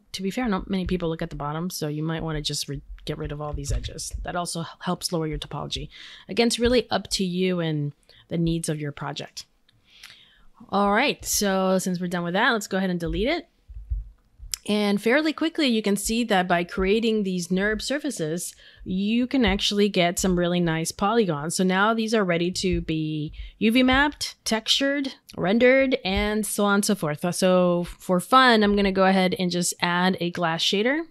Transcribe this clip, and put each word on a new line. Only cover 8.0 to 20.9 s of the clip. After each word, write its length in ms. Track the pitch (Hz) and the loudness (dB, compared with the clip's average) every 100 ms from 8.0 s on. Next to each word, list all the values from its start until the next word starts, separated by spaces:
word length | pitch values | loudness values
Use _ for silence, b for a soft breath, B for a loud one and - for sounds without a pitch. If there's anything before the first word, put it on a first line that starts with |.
| _ b b | _ b b
the 100 | 170 | -2
needs 300 | 165 165 165 | 0 0 -2
of 140 | 151 | -4
your 100 | 147 | -6
project. 540 | - 143 147 - - - _ _ _ B B B B B B B B - | -8 -8 -10 -12 -14 -18 _ _ _ B B B B B B B B -4
All 240 | 196 202 | 0 2
right, 320 | 208 277 - | 4 2 -2
so 560 | - - 202 190 190 185 | -4 -2 0 2 2 2
since 220 | 190 175 | 0 -4
we're 60 | 180 | -4
done 180 | 175 175 | -4 -2
with 80 | |
that, 180 | 185 262 | 0 2
let's 160 | 233 202 | 0 -2
go 80 | 190 | -2
ahead 140 | 190 | -2
and 100 | 175 | -2
delete 300 | 165 165 233 | -2 -2 -2
it. 180 | 339 - _ - - - - - - _ _ - - - | -2 -6 _ -20 -14 -6 -6 -6 -16 _ _ -12 -8 -2
And 340 | 208 208 202 | 0 2 0
fairly 320 | 226 277 311 | 2 2 2
quickly, 320 | 285 320 320 277 | 0 -2 0 0
you 160 | 220 | 2
can 160 | 202 202 | 0 0
see 260 | - 226 233 | 0 -2 2
that 220 | 190 180 | 2 2
by 160 | 175 | 0
creating 600 | 175 - 190 226 226 220 | 0 -2 2 2 2 0
these 240 | 190 180 170 | 0 -4 -2
nerb 340 | 185 202 220 | 0 0 -2
surfaces, 760 | - 277 294 214 156 170 - - B B | -4 -4 -4 -4 -4 -4 -8 -14 B B
you 420 | B 185 202 233 254 | B -2 0 0 0
can 180 | 277 | 2
actually 460 | 214 196 - 202 208 | 2 2 0 2 2
get 300 | 196 175 - | 4 2 2
some 180 | 190 175 | 2 2
really 220 | 175 180 | 2 2
nice 320 | 170 160 165 | 2 0 -2